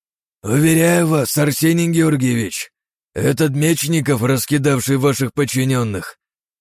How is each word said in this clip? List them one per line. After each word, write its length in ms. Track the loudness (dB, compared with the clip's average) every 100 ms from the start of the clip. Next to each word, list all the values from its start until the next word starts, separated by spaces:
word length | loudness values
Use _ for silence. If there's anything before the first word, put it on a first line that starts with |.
| _ _ _ _
«Уверяю 640 | -2 2 4 4 4 2 2
вас, 300 | 0 0 0
Арсений 500 | 0 2 0 2 0
Георгиевич, 840 | 2 2 2 0 -2 -4 -8 -14 _ _ _ _
этот 360 | -4 -2 0 0
Мечников, 720 | 0 0 0 0 -2 0 0
раскидавший 760 | 0 -2 0 0 0 0 0 0
ваших 360 | 0 0 -4
подчиненных, 840 | -2 -4 -2 0 -2 -2 -6 -10 -18 _ _ _ _